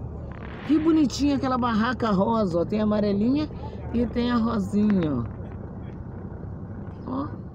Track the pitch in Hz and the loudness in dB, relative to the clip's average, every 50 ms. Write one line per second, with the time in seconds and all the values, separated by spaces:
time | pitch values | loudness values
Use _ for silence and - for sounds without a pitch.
0 | - - - - - - - - - - - - - - 294 320 311 330 311 320 | -10 -10 -10 -10 -10 -10 -12 -10 -10 -12 -12 -8 0 2 2 4 6 6 6 6
1 | 294 233 - - 277 285 277 254 240 254 254 247 247 240 226 208 226 247 247 - | 6 4 2 2 2 2 2 2 2 0 2 2 2 2 2 2 2 2 2 0
2 | 247 220 202 180 196 233 226 220 214 180 160 175 165 - 208 214 214 208 208 214 | 2 2 4 4 4 4 4 2 2 2 2 2 0 2 2 0 2 2 2 2
3 | 208 208 196 202 208 240 269 294 311 - - - - - - - - - - 233 | 2 2 2 2 2 2 2 2 0 -2 -6 -8 -8 -8 -8 -8 -8 -4 0 0
4 | 247 220 - 247 240 240 240 233 220 233 233 214 185 185 202 208 208 214 202 185 | 0 0 0 -2 0 2 2 2 2 2 0 0 -2 0 2 2 4 4 4 4
5 | 165 147 135 120 113 - - - - - - - - - - - - - - - | 2 2 0 0 -2 -4 -6 -10 -10 -10 -10 -12 -12 -12 -12 -10 -12 -12 -12 -12
6 | - - - - - - - - - - - - - - - - - - - - | -12 -12 -12 -12 -12 -12 -10 -10 -10 -10 -10 -10 -10 -10 -10 -10 -10 -12 -12 -10
7 | - - 123 135 143 302 - - - - | -8 -6 -6 -6 -6 -6 -8 -10 -12 -12